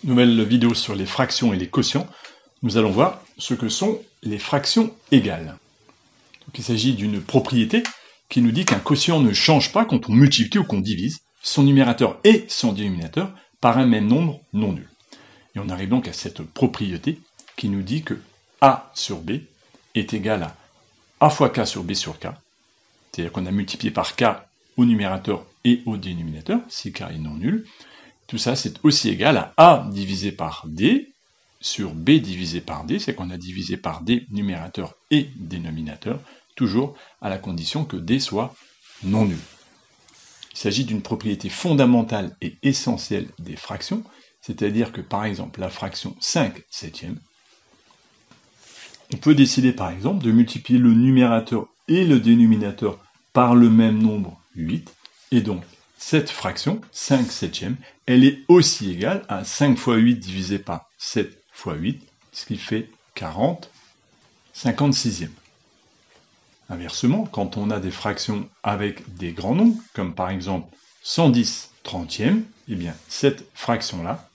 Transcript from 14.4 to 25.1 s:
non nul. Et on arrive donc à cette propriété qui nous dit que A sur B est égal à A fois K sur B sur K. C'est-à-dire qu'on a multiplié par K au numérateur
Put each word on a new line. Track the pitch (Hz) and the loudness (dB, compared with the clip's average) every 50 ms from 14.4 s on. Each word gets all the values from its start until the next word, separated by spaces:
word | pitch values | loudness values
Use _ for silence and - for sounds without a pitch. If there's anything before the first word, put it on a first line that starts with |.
| _ _ | _ _
non | - 104 107 101 90 | -4 -2 -2 -2 -2
nul. | 80 - - _ _ _ _ - - - _ _ _ _ _ _ | -6 -10 -16 _ _ _ _ -20 -20 -20 _ _ _ _ _ _
Et | 98 | -10
on | 101 92 | -8 -8
arrive | 90 90 98 95 | -6 -6 -4 -2
donc | 120 131 120 - | -2 -2 -2 -4
à | 82 | -10
cette | - - 90 - - | -10 -12 -12 -12 -12
propriété | 80 80 _ - 135 123 - - 110 98 90 82 - - 165 151 _ _ _ _ - - _ | -16 -16 _ 0 0 0 0 -2 -6 -6 -6 -6 -6 -6 -6 -6 _ _ _ _ -20 -20 _
qui | - - 101 | -8 -6 -4
nous | 98 98 | -4 -4
dit | 92 90 120 151 156 | -4 -4 -6 -6 -4
que | - - - - _ _ _ _ _ _ _ | -6 -10 -10 -12 _ _ _ _ _ _ _
A | - 139 127 - - - _ | 6 6 6 4 -4 -14 _
sur | - - - 104 85 | -10 -8 -8 -8 -10
B | 80 82 110 151 156 _ _ _ _ _ _ _ _ _ _ | -8 -8 -8 -8 -8 _ _ _ _ _ _ _ _ _ _
est | 110 101 - - | -4 -4 -4 -6
égal | 107 95 110 110 101 85 | -6 -2 -2 -2 -4 -4
à | 78 - _ _ _ _ _ _ _ _ _ _ _ _ _ | -8 -12 _ _ _ _ _ _ _ _ _ _ _ _ _
A | 139 151 | 2 2
fois | 147 - 147 123 | 4 2 0 0
K | - 127 110 | 0 -2 -4
sur | - - 101 90 | -4 -6 -8 -8
B | 87 98 | -6 -6
sur | - - 82 78 - | -6 -6 -8 -12 -12
K. | - 90 - - _ _ _ _ _ _ _ _ _ _ _ _ _ _ - | -12 -14 -14 -14 _ _ _ _ _ _ _ _ _ _ _ _ _ _ -10
C'est-à-dire | - 85 85 | -8 -8 -8
qu'on | - 95 92 | -6 -8 -6
a | 90 | -4
multiplié | 98 101 98 - - - - 110 | -4 -4 -4 -6 -8 -6 -6 -4
par | 110 101 - - - - | -2 -2 -4 -4 -2 2
K | 123 113 98 - - _ _ _ _ _ _ | 2 2 2 0 -10 _ _ _ _ _ _
au | - 123 | 2 4
numérateur | 120 117 107 101 95 | 4 4 2 2 -2